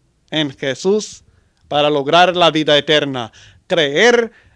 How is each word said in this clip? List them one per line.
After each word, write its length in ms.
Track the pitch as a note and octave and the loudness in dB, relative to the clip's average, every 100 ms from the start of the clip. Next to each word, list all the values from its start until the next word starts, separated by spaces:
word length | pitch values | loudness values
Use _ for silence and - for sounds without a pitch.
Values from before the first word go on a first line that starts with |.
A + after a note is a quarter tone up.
| _ _ _ | _ _ _
en 180 | D#3 C#3+ | -6 -6
Jesús 720 | - C#3 B2+ F#3+ G#3+ G#3 - _ _ _ _ _ | -6 -8 -4 -2 -2 -4 -16 _ _ _ _ _
para 200 | D3 D3 | 0 0
lograr 460 | D3 C#3 E3 F3+ F3 | 0 2 2 4 2
la 140 | E3 | 0
vida 260 | D#3 D3+ D3 | 2 0 0
eterna. 540 | C#3+ D3+ C#3+ C3 A2+ - - _ - | 2 0 0 -6 -12 -16 -20 _ -6
Creer 640 | F3 C#3+ D3+ A#3 A#3+ A3+ - _ | -2 -2 2 2 2 -2 -10 _